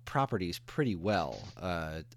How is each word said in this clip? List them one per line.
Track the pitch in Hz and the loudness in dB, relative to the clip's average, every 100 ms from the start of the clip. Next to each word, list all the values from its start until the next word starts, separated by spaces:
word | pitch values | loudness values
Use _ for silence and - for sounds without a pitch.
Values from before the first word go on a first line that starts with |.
| - | -4
properties | 143 135 107 87 - | 0 2 2 0 -4
pretty | - - 131 87 | -6 0 2 2
well, | 95 101 71 50 - - | 4 4 2 -4 -10 -6
uh, | 90 85 80 80 80 | -2 -2 -2 -6 -10